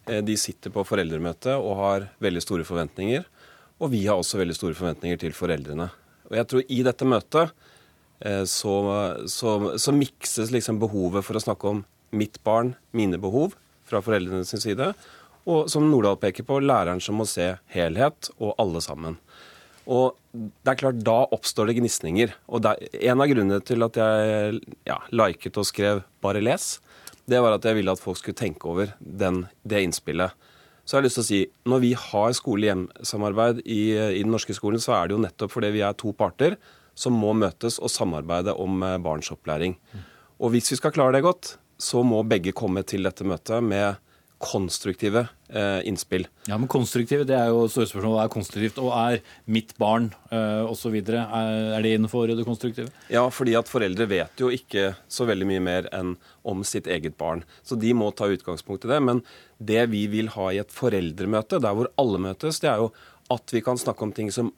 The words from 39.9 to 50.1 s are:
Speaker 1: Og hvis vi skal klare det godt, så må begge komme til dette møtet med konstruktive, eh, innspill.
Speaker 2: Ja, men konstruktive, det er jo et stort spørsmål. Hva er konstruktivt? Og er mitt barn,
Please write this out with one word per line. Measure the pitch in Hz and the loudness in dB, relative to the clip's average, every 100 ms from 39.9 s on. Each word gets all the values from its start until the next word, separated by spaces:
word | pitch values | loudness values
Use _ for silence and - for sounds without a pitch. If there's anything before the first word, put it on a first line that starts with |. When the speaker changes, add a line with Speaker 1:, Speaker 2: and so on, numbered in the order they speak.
| 101 87 - _ _ | -18 -18 -20 _ _
Speaker 1:
Og | 120 | 0
hvis | 120 - | 2 0
vi | 131 | -2
skal | 151 | 0
klare | 147 131 131 | 2 4 4
det | |
godt, | 170 180 - - _ _ | 4 0 -6 -16 _ _
så | - 123 | -2 2
må | 123 110 110 | 4 4 2
begge | 107 87 | 2 0
komme | - 107 95 | -4 -2 -2
til | 95 95 92 | -2 -4 -4
dette | - | -2
møtet | 95 87 - 113 | -4 -4 -2 -2
med | 117 98 101 98 _ _ _ _ | 0 0 0 -2 _ _ _ _
konstruktive, | - 110 90 - 101 90 104 110 117 - - | -6 -2 -2 -4 -6 -2 0 0 0 -8 -8
eh, | 107 101 95 | -4 -2 0
innspill. | - 92 - 92 90 _ - | -2 -4 -2 -4 -4 _ -6
Speaker 2:
Ja, | 104 | -2
men | 127 | 0
konstruktive, | 139 117 127 117 143 135 | 0 0 -2 0 0 2
det | 131 | 2
er | 120 | 4
jo | 117 113 | 4 2
et | |
stort | 123 110 | 2 -2
spørsmål. | 98 110 110 | -2 0 2
Hva | |
er | 110 | 0
konstruktivt? | 120 - 104 107 135 | -2 -6 -4 -4 -2
Og | 127 120 | -2 0
er | 117 117 - - - | 0 0 -6 -16 -2
mitt | 110 - - | -2 -2 -2
barn, | 107 113 113 | 2 2 0